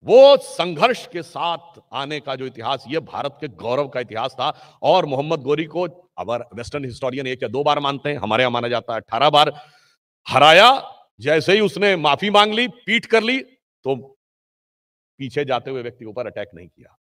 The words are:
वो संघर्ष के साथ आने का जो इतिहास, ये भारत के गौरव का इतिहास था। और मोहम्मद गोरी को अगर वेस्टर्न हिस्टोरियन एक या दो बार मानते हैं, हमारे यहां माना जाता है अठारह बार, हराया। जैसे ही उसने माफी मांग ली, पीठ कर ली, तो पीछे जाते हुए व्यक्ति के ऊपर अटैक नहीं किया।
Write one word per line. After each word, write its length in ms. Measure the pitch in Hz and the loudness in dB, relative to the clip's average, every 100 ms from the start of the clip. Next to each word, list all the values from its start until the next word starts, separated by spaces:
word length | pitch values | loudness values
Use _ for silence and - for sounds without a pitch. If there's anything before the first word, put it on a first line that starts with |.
वो 320 | - 233 277 269 | 6 8 8 6
संघर्ष 680 | - - 175 151 226 240 - | 0 -6 -4 0 0 0 -8
के 140 | 175 | -14
साथ 560 | 160 139 170 170 - - _ | -12 -6 -6 -6 -10 -20 _
आने 260 | 127 139 151 | -10 -8 -10
का 160 | 143 | -8
जो 100 | 131 | -10
इतिहास, 380 | 131 113 113 135 113 | -10 -10 -8 -8 -6
ये 120 | 156 | -10
भारत 380 | - 104 139 - | -8 -10 -10 -10
के 60 | 151 | -16
गौरव 400 | 87 107 127 143 | -10 -4 -4 -4
का 120 | 127 | -8
इतिहास 340 | 123 110 131 | -10 -8 -8
था। 160 | - 139 - - _ | -4 -6 -6 -20 _
और 220 | 139 180 | 2 2
मोहम्मद 360 | 156 135 151 160 | 2 -4 -4 -4
गोरी 240 | 127 147 | -2 -2
को 180 | 160 165 180 - _ - | -2 -6 -6 -8 _ -12
अगर 280 | 92 117 - | -8 -8 -8
वेस्टर्न 300 | 101 117 147 | -14 -12 -10
हिस्टोरियन 420 | 131 117 135 131 131 | -10 -8 -6 -6 -8
एक 160 | 131 | -6
या 60 | 117 | -6
दो 140 | 123 | -2
बार 160 | 147 147 | 0 0
मानते 300 | 143 139 147 | -2 -4 -6
हैं, 80 | 143 | -6
हमारे 260 | 101 110 | -2 2
यहां 80 | 127 | 2
माना 140 | 120 120 | 0 -2
जाता 260 | 120 - | -4 -4
है 60 | 113 | -8
अठारह 300 | - 113 147 | -6 2 2
बार, 220 | 143 151 - - _ _ _ _ _ - | 2 -2 -10 -20 _ _ _ _ _ -2
हराया। 420 | 127 151 165 233 269 - - _ _ | 6 8 8 8 4 -4 -20 _ _
जैसे 340 | 123 160 156 | -2 0 2
ही 60 | 208 | 2
उसने 360 | 208 180 202 185 | 2 0 0 2
माफी 320 | 151 143 202 | 2 0 2
मांग 240 | 208 214 | 4 4
ली, 140 | 214 247 | 0 -4
पीठ 380 | - - 226 | -6 -4 -4
कर 180 | - 226 | 2 0
ली, 140 | 220 262 | 2 -4
तो 560 | - _ _ _ 131 131 - _ _ _ _ _ _ _ _ _ _ _ | -6 _ _ _ -6 -6 -8 _ _ _ _ _ _ _ _ _ _ _
पीछे 260 | 135 147 | -6 -4
जाते 260 | 139 123 139 | -2 -4 -4
हुए 100 | 131 | -8
व्यक्ति 240 | 120 117 | -10 -12
के 40 | 110 | -14
ऊपर 180 | 101 104 | -10 -10
अटैक 220 | 104 101 | -10 -12
नहीं 120 | 85 87 | -14 -20
किया। 300 | _ - _ | _ -20 _